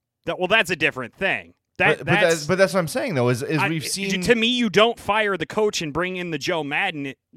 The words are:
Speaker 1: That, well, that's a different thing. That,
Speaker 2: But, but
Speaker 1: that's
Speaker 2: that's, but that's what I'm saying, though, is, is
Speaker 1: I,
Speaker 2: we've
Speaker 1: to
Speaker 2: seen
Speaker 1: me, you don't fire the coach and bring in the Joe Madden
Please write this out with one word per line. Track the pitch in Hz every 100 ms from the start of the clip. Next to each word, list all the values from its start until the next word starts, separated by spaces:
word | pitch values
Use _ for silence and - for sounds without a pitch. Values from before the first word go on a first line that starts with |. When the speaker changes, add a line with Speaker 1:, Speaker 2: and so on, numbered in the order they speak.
| _ _ -
Speaker 1:
That, | 165
well, | 180
that's | 220 175
a | 165
different | 151 127 117 -
thing. | 190 120 82 - _ -
That, | 190 -
Speaker 2:
But, | 147
but |
Speaker 1:
that's | 190 185 160
Speaker 2:
that's, | 147
but | 185
that's | 190 185
what |
I'm | 160
saying, | 262 285 143
though, | 120
is, | 120
is | 127 156
Speaker 1:
I, | 196
Speaker 2:
we've | 165
Speaker 1:
to | -
Speaker 2:
seen | 190 196 196 175 240
Speaker 1:
me, | 226
you | 247 233
don't | 175 226 -
fire | - 208 208 185
the | 156
coach | - 214 -
and | 160
bring | 143 180 185
in | 175
the | 156
Joe | 131 170
Madden | 143 156 196 156 139 - _